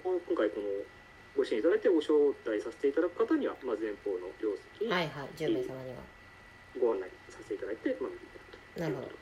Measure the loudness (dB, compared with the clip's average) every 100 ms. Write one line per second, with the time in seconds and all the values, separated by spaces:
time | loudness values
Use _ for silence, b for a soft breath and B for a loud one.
0 | 0 -2 0 0 0 0 -4 -4 -6 -14
1 | -20 -20 -4 0 0 2 4 4 6 4
2 | 6 6 6 2 -2 -2 -2 0 2 2
3 | 2 2 2 2 0 -2 -4 -2 -2 -4
4 | -4 -4 -6 -4 -2 -2 -6 -6 0 0
5 | 0 -4 -10 -2 0 0 -2 -6 -10 -12
6 | -14 -20 -20 -20 -20 -20 -14 0 2 2
7 | -4 -12 -18 -14 -8 -6 -6 -4 -2 -2
8 | -4 -8 -14 -20 -20 -20 -12 -6 -4 -4
9 | -6 -12